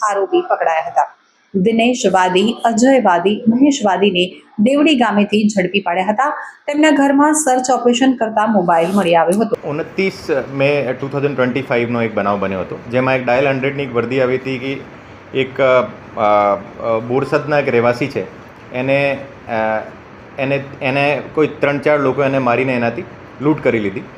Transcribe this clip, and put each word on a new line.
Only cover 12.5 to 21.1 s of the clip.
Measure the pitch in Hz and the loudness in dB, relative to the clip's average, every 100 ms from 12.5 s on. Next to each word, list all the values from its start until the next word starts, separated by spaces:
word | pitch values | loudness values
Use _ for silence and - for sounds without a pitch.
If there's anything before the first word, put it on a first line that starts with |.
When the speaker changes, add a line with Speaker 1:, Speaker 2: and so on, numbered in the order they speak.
| 95 | -4
Speaker 2:
હતો, | 87 - 120 | -6 -10 -4
જેમાં | 123 131 131 | -2 0 0
એક | 123 | 0
ડાયલ | 123 143 | 2 2
હન્ડ્રેડની | 135 135 139 | 0 -2 -4
એક | 135 | -4
વર્દી | 117 117 131 | -4 -2 0
આવી | 127 131 | 0 0
હતી | 131 131 135 139 - - - - - | -4 -6 -6 -10 -12 -20 -20 -20 -6
કે | 127 | -4
એક, | 131 - | -2 0
અ, | 135 127 107 - - - | 2 4 2 -6 -12 -2
અ, | 104 104 101 98 98 - 117 113 123 | 2 4 4 0 -4 -8 -4 -2 -2
બોરસદના | 131 139 151 143 147 | -2 0 -2 0 0
એક | 139 | 2
રહેવાસી | 120 120 120 139 | 2 2 0 -4
છે, | 107 92 - - - - | -6 -8 -12 -20 -20 -12
એને, | 123 135 139 139 139 - - - | -6 0 0 0 -4 -10 -16 -6
અ, | 113 110 110 - - - - - - | -2 -2 -2 -6 -16 -20 -20 -14 -6
એને, | 135 139 131 - | -2 -2 -4 -6
એને | 135 139 143 | -2 0 0